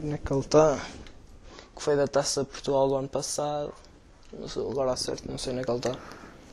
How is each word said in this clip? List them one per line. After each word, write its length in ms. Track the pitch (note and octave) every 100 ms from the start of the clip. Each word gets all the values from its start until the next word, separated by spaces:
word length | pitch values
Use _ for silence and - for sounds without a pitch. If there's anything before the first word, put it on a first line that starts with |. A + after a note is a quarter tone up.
onde 100 | D3+
é 40 | D3
que 140 | -
ele 120 | C#3
tá? 340 | C3+ D3+ D#3 C#3 - - - - - - - - -
Que 80 | -
foi 140 | - C#3+
da 100 | C#3
Taça 380 | C#3 C#3+ C#3+
Portugal 440 | C3+ - - C#3 C3+
do 80 | C3+
ano 120 | C#3
passado. 640 | C#3 D#3 - D3 D3 D3 - - - - - -
Não 160 | - -
sei, 140 | -
agora 280 | - C3 C3
ao 60 | B2
certo, 340 | - C#3 -
não 80 | C3+
sei 140 | C3
onde 100 | B2+
é 20 |
que 60 | B2+
ele 100 | B2
tá. 160 | B2 C3 - - - - -